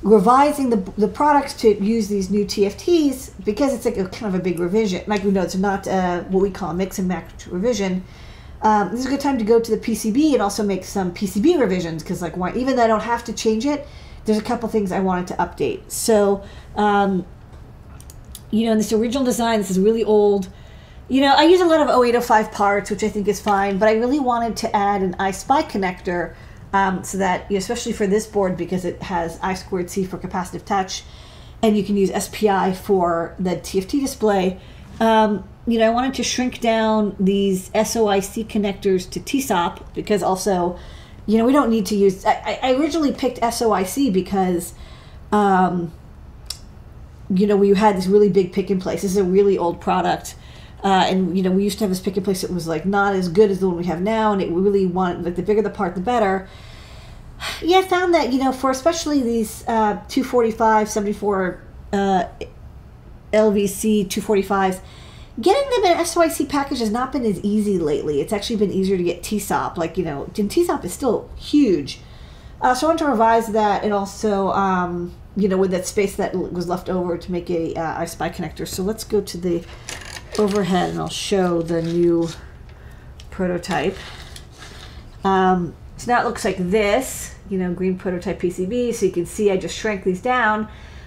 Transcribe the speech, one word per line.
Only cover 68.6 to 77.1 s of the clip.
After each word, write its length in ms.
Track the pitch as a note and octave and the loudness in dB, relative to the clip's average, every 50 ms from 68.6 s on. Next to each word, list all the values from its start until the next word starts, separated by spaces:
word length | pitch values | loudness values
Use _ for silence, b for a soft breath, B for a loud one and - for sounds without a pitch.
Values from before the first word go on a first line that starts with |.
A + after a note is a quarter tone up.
| G#3+ F#3 | 0 0
easier 260 | - F#3+ F#3+ F#3+ G3 F#3 | 2 0 0 2 2 2
to 60 | F3 | 2
get 200 | F3 - - - | 0 -2 -4 -6
T 160 | - A3 G#3 | -4 -4 -4
sop. 400 | G3 - F3 C#3 C3 B2+ - - | -2 -2 -2 -2 -2 -4 -4 -4
Like, 180 | E3 E3+ E3 F#3+ | -4 -4 -2 -4
you 80 | F3 | -4
know, 240 | E3 C#3+ C#3 - - - - | -4 -4 -6 -8 -8 -4 -2
and 140 | G#3 G#3 | -2 0
T 120 | - F4 F4 | 2 0 2
sop 220 | F4 F4+ - - | 2 0 -2 -4
is 80 | F3 - | -8 -8
still 380 | - C#4+ B3+ F#3 - - - - | -2 0 0 0 0 -2 -8 -16
huge. 640 | - - - - D4 C#4+ A3+ F3+ D3+ C#3 B2+ - - B B B B B B B B B B B B | -14 -10 2 4 4 6 6 4 2 0 -6 -10 -14 B B B B B B B B B B B B
Uh, 140 | - B3+ B3+ | 2 2 2
so 100 | B3 D4+ | 2 2
I 40 | D#4 | 0
want 80 | E4 D#4+ | 2 2
to 80 | E4 D4 | 2 0
revise 400 | B3+ G#3+ A3+ A3+ A3+ A#3 A3+ A3+ | 2 4 4 4 4 4 2 0
that, 360 | G3+ A3+ G#3+ G#3 G3+ - - | 0 0 2 2 0 0 0
and 80 | G#3 | 0
also, 580 | G#3 G3+ G3 F#3+ - - - G#3+ G3+ G3 G3 F#3 | -2 -2 -2 -4 -8 -4 -2 0 0 0 0 0
um, 640 | - - G3 F#3+ F#3 F3+ F3+ F3 F3 F3 F3 F3+ - - - - - | 0 0 0 0 0 0 -2 -2 -4 -6 -6 -8 -10 -14 -20 -10 -4
you 140 | G3 G3 G3 | -2 0 2
know, 80 | F#3+ F#3+ | 2 2
with 140 | F#3+ F#3+ | 2 2
that 140 | F#3 F3 F3+ | 0 -2 -4
space 300 | - - G#3+ G3+ G3 - | -2 -2 0 0 0 -2
that 180 | - F#3+ - - | -4 -4 -4 -2
l-, 140 | F#3 E3+ - | -4 -4 -4
was 220 | - F3 F3 E3+ | -4 -6 -4 -4
left 200 | F3 F3+ - - | -4 -6 -4 -4
over 280 | F#3 F3+ F3+ F3+ | -4 -2 -2 -2